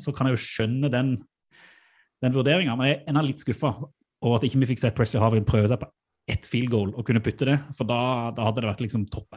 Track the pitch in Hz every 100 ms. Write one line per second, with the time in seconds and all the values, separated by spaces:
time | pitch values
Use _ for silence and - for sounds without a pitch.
0 | - 139 131 123 - - 110 127 143 123
1 | 131 123 - _ _ _ - _ _ _
2 | _ _ 127 131 131 170 160 117 131 147
3 | - 147 147 139 - 113 147 113 - _
4 | _ _ 120 117 120 135 127 123 120 110
5 | 113 107 110 110 104 110 104 123 - _
6 | _ _ - 110 - 117 123 113 101 110
7 | 113 117 117 - 135 139 143 - 113 120
8 | 127 127 117 117 110 110 113 98 110 113
9 | 98 - -